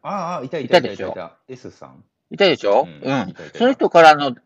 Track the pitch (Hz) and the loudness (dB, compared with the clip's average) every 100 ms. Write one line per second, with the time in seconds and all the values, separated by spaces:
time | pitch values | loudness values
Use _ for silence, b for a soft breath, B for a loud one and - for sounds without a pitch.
0 | 143 196 170 175 131 165 135 180 117 101 | -10 -10 -8 -10 -10 -10 0 0 0 -10
1 | 95 87 82 _ _ 127 95 _ 67 65 | -12 -12 -14 _ _ -20 -20 _ -20 _
2 | _ _ _ - 196 139 101 104 165 151 | _ _ _ 0 0 0 0 0 0 -8
3 | 135 135 95 82 78 - 240 269 - 175 | -6 -4 -6 -12 -18 -4 -2 0 2 6
4 | 160 151 143 120 | 8 6 0 -8